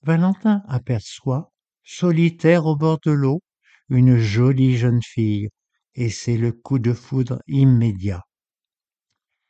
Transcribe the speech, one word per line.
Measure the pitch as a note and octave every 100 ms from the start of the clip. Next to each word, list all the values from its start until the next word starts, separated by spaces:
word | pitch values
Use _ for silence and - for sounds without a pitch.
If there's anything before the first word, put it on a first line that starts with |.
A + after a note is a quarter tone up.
Valentin | D#3 E3 F#3 G3 A3 G3+ G3
aperçoit, | B2+ - A2+ - - C3+ B2+ - _ _ _
solitaire | _ - F3 E3 E3+ E3 D#3+ E3+ D#3
au | D3+
bord | D#3+ D#3+
de | D#3+
l'eau, | D3 C3+ D#3+ - _ _ _ -
une | C3 B2+ B2
jolie | A2 G#2+ B2+ C3 C3 B2
jeune | B2 A#2+
fille, | - - A2 G#2 G#2 - _ _ _
et | - A#2
c'est | - - A#2
le | A#2
coup | A2+ - C3+
de | A#2
foudre | A#2 - C3 B2 B2 -
immédiat. | C#3 C3+ B2 A#2 F#2+ G2 F2+ - _ _ _ _ _ _ _ _ _ _ _ _